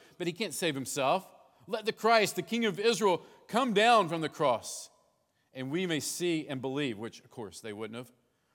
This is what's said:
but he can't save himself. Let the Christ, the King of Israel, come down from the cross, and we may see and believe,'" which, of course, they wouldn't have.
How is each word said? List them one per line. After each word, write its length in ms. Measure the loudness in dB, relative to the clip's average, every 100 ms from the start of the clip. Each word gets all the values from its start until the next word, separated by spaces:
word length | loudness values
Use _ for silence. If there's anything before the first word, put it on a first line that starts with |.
| -18 -8
but 100 | -6
he 60 |
can't 200 | -4 -6
save 220 | -2 -2 -2
himself. 540 | -4 0 2 2 -2 -20 _ _ -10
Let 180 | -6 -4
the 80 |
Christ, 420 | 0 4 6 4 0
the 80 |
King 220 | -4 0 0
of 140 | 0
Israel, 460 | 0 4 4 2 -2 -20 -4
come 260 | 0 2
down 340 | 4 6 6 4
from 140 | 0
the 80 | -4
cross, 600 | 0 2 0 -4 -12 -14 _ _ _ _ _ _
and 180 | -10 -4
we 160 | -2 0
may 120 | -2
see 480 | -2 -4 -2 -2 -4
and 140 | -6
believe,'" 360 | -4 -2 -4 -4
which, 240 | -10 -12
of 100 | -18
course, 280 | -14 -14 -12
they 140 | -12
wouldn't 240 | -10 -10 -10
have. 140 | -14 _ _ _ _